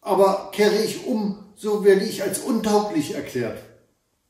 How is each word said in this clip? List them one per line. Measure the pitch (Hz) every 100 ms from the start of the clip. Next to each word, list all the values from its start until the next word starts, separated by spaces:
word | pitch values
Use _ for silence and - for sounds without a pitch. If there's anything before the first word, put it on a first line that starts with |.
aber | - 185 196 196 -
kehre | - 208 196
ich | 220 - -
um, | 220 202 - - -
so | 214 208
werde | 196 190 -
ich | -
als | 196 -
untauglich | - 233 196 208 208 165 143 -
erklärt. | - 127 113 - - - _ _ _ _